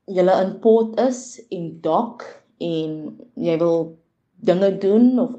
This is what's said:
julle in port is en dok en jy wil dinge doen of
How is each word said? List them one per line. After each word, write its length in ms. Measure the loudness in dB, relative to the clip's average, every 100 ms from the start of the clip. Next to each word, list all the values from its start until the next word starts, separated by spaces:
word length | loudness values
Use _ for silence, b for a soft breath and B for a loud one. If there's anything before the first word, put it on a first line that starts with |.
| -6
julle 280 | 0 2 2
in 120 | 0 0
port 400 | 4 4 2 0
is 400 | -2 -2 -10 -20 -12
en 180 | -10 -10 -6
dok 440 | -2 0 -2 -8 -20 -20 _ -10
en 320 | -6 -4 -6 -8 -12 -16 -18 -6
jy 160 | -2 0
wil 340 | 2 0 -2 -10 _ _ _ _
dinge 280 | 0 2 2 0
doen 360 | 2 4 4 4
of 140 | -2